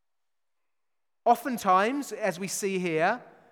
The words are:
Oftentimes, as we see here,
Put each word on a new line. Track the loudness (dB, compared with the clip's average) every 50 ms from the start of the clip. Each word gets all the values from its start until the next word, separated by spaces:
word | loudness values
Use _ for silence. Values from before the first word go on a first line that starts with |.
| _ _ _ _ _ _ _ _ _ _ _ _ _ _ _ _ _ _ _ _ _ _ _ _ 2
Oftentimes, | 2 2 4 0 -4 -6 -2 2 4 4 4 4 2 0 -4 -6 -8 -8
as | -4 -4 -4 -4 -4
we | -6
see | -8 -6 -4 -4 -2 -2 -2
here, | -2 0 0 2 2 2 0 -2 -6 -16 -20 -20 _ _